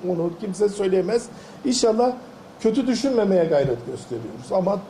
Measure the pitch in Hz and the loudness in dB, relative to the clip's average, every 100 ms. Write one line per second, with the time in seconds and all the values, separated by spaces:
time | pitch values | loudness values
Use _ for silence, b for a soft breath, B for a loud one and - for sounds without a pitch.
0 | 180 175 170 170 214 185 208 196 196 185 | -2 -2 -2 -4 -8 0 0 2 2 2
1 | 175 233 - B B B 131 240 226 220 | 2 -2 -2 B B B -2 2 4 4
2 | 247 247 - - - - 220 220 247 233 | 2 0 -12 -20 -20 -2 0 2 0 0
3 | 277 240 202 185 165 147 135 120 - 123 | 2 2 4 4 4 4 2 -2 -6 -10
4 | - 117 117 - - 196 185 202 | -8 -10 -8 -14 -2 0 0 -2